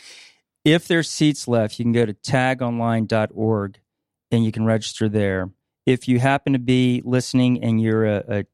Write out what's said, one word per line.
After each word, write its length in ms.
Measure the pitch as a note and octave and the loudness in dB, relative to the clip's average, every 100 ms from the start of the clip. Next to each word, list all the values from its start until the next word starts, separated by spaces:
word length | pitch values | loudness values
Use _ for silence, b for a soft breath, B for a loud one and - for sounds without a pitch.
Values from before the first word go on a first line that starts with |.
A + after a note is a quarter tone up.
| B B B B B _ D3+ | B B B B B _ 2
If 240 | E3 - | 2 2
there's 200 | E3+ D3+ | -2 0
seats 380 | - D3+ C#3 - | 2 2 2 0
left, 320 | A#2 G#2+ - | 0 0 -2
you 60 | A#2 | 0
can 80 | |
go 120 | A#2 A2+ | 2 0
to 80 | |
tagonline 960 | G2+ - C3 B2+ B2+ A#2+ A#2 A#2 A2+ G2+ | -2 -2 0 0 -2 -4 -2 0 0 0
dot 220 | A2 G#2+ | 0 -2
org 460 | G2+ A2 G#2+ G2+ - _ _ _ _ - | -2 -2 -2 -4 -10 _ _ _ _ -2
and 140 | A#2 | 0
you 80 | A2 | 0
can 140 | G#2+ A2 | 0 0
register 420 | A2 - - A2 | 0 -2 -4 -2
there. 440 | G#2+ G2 F#2+ F#2 - _ _ - | 0 -2 -2 -6 -12 _ _ 0
If 220 | B2 - | 0 0
you 120 | B2 | 0
happen 320 | C3 C#3 C#3+ | 2 0 0
to 60 | C3 | -2
be 420 | B2 B2+ B2+ B2 B2 | 0 2 2 0 -2
listening 580 | B2+ - C3 B2+ B2 | -2 0 2 2 0
and 160 | A#2 A2 | 0 0
you're 260 | A2+ A2 G#2+ | 0 0 0
a, 180 | G#2 - | -2 -2
a 160 | G#2 F#2+ | -6 -6